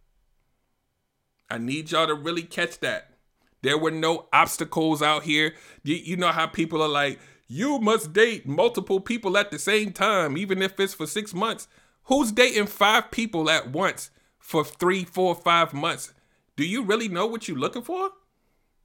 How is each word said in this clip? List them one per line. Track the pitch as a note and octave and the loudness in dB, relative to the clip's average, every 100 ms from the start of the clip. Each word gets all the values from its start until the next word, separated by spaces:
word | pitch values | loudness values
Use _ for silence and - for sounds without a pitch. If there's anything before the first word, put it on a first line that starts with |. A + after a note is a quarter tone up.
| _ _ _ _ _ _ _ _ _ _ _ _ _ _ - | _ _ _ _ _ _ _ _ _ _ _ _ _ _ -12
I | A#2 | -8
need | A#2 D3 D#3 | -6 -6 -4
y'all | D#3+ D#3+ | 0 0
to | |
really | D3+ D3 E3+ | -2 -4 -6
catch | E3 - E3+ - | -6 -4 -4 -4
that. | C#3 G#2+ - _ _ _ _ _ | -4 -4 -8 _ _ _ _ _
There | B2+ D3+ | 0 2
were | D#3+ | 0
no | D#3+ D#3+ D#3+ - | 0 0 0 2
obstacles | C#3 E3 - D#3 - D#3+ D3+ | 4 4 0 -4 0 0 2
out | D3+ D3+ | 2 0
here. | D3+ D3+ D#3 - - - | 0 0 0 -2 -18 -10
You, | C#3 E3+ | -4 -4
you | D3+ F3+ | -4 -2
know | F3 | 0
how | D#3+ D#3+ | 0 -2
people | - D#3+ D#3+ | -2 -2 0
are | D#3 | 0
like, | C#3+ C#3+ - - _ - | 0 -2 -4 -14 _ -12
"You | B2+ C4 C#4 | -4 -2 0
must | G#3+ A3 D#3 | 2 0 0
date | F3 A#3 G#3+ B2+ | 2 2 2 -4
multiple | D3 A#3 A#3 F#3 F#3+ | 2 2 0 -2 -2
people | F#3+ A#3 G3 G3 | -2 -4 0 0
at | G#3 | 0
the | D3+ | -2
same | - G#3+ G#3+ | 0 0 0
time, | F3+ G3+ G3+ D#3+ C#3 | 0 2 2 0 -2
even | G3+ F#3 | -2 -2
if | F#3+ - | -2 -2
it's | G3 | -4
for | - D#3 | -4 -8
six | G#3+ G#3 | -6 -6
months." | F3 A3 G#3 - _ _ _ - | -4 -4 -4 -12 _ _ _ 0
Who's | F#3 A3+ | 2 4
dating | G#3+ B3+ A3+ G#3 | 4 4 4 0
five | - G#3 A3+ A3 | 2 4 4 2
people | - A3+ E3+ D#3 | -4 -2 0 2
at | D#3+ A#2+ | 2 0
once | C#3+ F#3 - - _ _ _ | -2 -2 -2 -10 _ _ _
for | - E3 | -4 -2
three, | D3+ - F3 F#3+ | -2 0 0 0
four, | F3+ - F#3 E3+ | -2 0 0 2
five | - E3+ E3 | 2 4 2
months? | C#3 E3 D3 - _ _ _ _ - | 0 -4 -4 -8 _ _ _ _ -4
Do | D#3+ | -2
you | A3 | -2
really | G3+ A3 A3+ | 0 0 0
know | F3 G#3+ | -2 -2
what | A3+ - | -4 -6
you're | E3+ | -4
looking | - - | -4 -4
for? | A#3+ F4+ F#4+ - _ _ _ _ _ _ | -6 -4 -4 -8 _ _ _ _ _ _